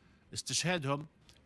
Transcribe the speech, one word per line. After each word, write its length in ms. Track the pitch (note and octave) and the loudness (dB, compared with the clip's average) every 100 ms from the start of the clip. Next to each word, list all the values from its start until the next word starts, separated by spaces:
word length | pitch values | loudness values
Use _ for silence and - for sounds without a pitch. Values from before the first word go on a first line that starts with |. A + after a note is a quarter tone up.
| - - - | -20 -20 -12
استشهادهم 720 | - - B2+ E3 F3+ C3+ C#3+ D#3 - - - | -8 -2 0 2 2 2 -2 -2 -14 -20 -20